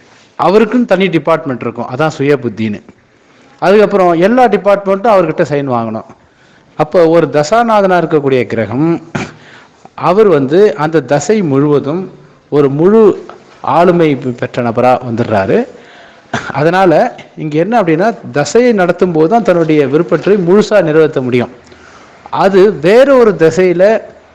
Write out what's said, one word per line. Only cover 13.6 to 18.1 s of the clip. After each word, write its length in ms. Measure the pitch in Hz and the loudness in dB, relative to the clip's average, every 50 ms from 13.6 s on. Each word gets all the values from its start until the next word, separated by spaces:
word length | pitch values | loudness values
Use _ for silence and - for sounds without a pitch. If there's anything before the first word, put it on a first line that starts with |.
ஆளுமை 540 | - - 135 160 175 185 175 175 165 156 139 | -6 -2 0 2 2 2 2 2 2 0 0
பெற்ற 480 | 131 135 127 120 - 127 123 - 127 120 | -2 -4 -8 -8 -8 -8 -8 -6 -4 -4
நபரா 360 | 117 110 120 120 127 127 - - 123 | -2 -2 0 2 2 2 0 -2 -6
வந்துடுறாரு. 580 | 117 110 - - 110 98 95 98 151 220 262 - - - - - - - - - - _ _ _ - - - - | -6 -4 -4 -2 -2 -2 0 0 -2 -2 -2 -4 -10 -20 -20 -20 -20 -20 -20 -20 -20 _ _ _ -12 -10 -10 -8
அதனால 640 | - 139 151 165 175 185 196 175 151 170 226 247 - - - - - | -6 -2 -2 0 2 2 2 2 2 2 0 -2 -4 -12 -20 -20 -14
இங்க 220 | - 156 156 147 156 | -12 -8 -4 -2 -2
என்ன 220 | 170 202 240 233 | -2 0 0 0
அப்படின்னா, 340 | 190 165 160 156 190 233 | 0 0 0 0 0 -2